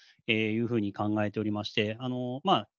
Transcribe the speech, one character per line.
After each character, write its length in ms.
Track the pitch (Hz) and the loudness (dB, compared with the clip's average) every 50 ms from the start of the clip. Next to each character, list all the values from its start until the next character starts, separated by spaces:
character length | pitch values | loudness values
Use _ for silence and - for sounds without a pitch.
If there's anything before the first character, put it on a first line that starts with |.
| - - - _ _ - | -20 -20 -20 _ _ 2
え 40 | |
ー、 40 | 110 110 110 107 | 2 4 2 2
い 80 | 110 113 | 2 0
う 80 | 120 110 | 0 2
ふ 40 | |
う 80 | 120 113 | 2 0
に 120 | 104 101 | 0 0
考 300 | 101 - 107 104 107 107 104 | -2 -2 0 2 2 2 2
え 80 | 104 | 0
て 80 | - 110 | 0 -2
お 20 | |
り 80 | 107 107 | -2 0
ま 140 | 104 104 104 | -2 -2 -4
し 80 | - | -6
て、 240 | - - 104 104 110 113 | -6 -4 -4 -4 -4 -6
あ 100 | 131 127 | -6 -6
の、 320 | 127 123 127 123 127 139 - | -4 -4 -4 -6 -6 -2 2
ま 80 | 196 175 | 2 2
あ、 140 | 113 104 - _ | 2 2 -2 _